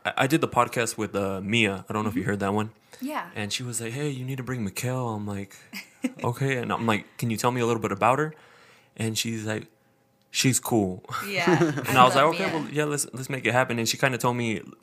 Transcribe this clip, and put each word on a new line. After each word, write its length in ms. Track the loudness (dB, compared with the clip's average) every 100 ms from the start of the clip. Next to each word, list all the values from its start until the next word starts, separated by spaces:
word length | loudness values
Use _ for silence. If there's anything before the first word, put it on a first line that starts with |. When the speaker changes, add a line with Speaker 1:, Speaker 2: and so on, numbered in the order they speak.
| -4
Speaker 1:
I, 80 | 0
I 100 | 2
did 140 | 2
the 60 | 2
podcast 500 | 2 2 2 -2 -2
with, 180 | -4 -2
uh, 260 | -2 -2
Mia. 420 | 0 2 2 0 -4
I 40 |
don't 100 | -4
know 60 | -2
if 60 | -2
you 60 |
Speaker 2:
Mm-hmm. 80 | -2
Speaker 1:
heard 100 | 0
that 120 | 0
one. 160 | 0 -2 -6 _ -12
Speaker 2:
Yeah. 280 | -8 -8 -8 -8
Speaker 1:
And 160 | -6
she 120 | -6
was 180 | -6 -8
like, 120 | -6
"Hey, 160 | -6 -4
you 140 | -4 -6
need 120 | -6
to 60 |
bring 240 | -6 -4 -6
Mikkel." 480 | -4 -4 -2 -2 -4
I'm 100 | -4
like, 300 | -6 -8 -14 -18 -16 -16
Speaker 2:
<laughs> 340 | _ -8 -4
Speaker 1:
"Okay." 340 | -2 0 0 0
And 140 | 0
I'm 140 | 0 2
like, 200 | 0 -2 -4
"Can 140 | -2
you 60 | 2
tell 140 | 2
me 100 | 2
a 40 | 2
little 160 | 2
bit 100 | 0
about 280 | 2 4 4
her?" 140 | 0 -6 -20 -20 -20 -20 _ -6
And 200 | -4 -2
she's 280 | -4 -4 -4
like, 220 | -4 -6 _ _ _ _ _ _
"She's 300 | 0 2 2
cool." 440 | 2 2 2 -2 -8 -8 -4
Speaker 2:
Yeah, 360 | -2 2 4
Speaker 1:
<laughs> 240 | 2 0 2
And 100 | 8
Speaker 2:
I 40 |
Speaker 1:
I 40 | 8
was 100 | 8
like, 100 | 4
Speaker 2:
love 100 | 4
Speaker 1:
"Okay, 100 | -2
Speaker 2:
Mia. 80 |
Speaker 1:
well, 140 | -4 -4
yeah, 120 | -2 -2
let's, 220 | -2 -4
let's 160 | -8 -8
make 160 | -4 0
it 80 |
happen." 260 | 2 2 0
And 80 | -2
she 100 | 0
kinda 200 | 0 2
told 180 | 0 0
me, 240 | 0 -4 -6 -10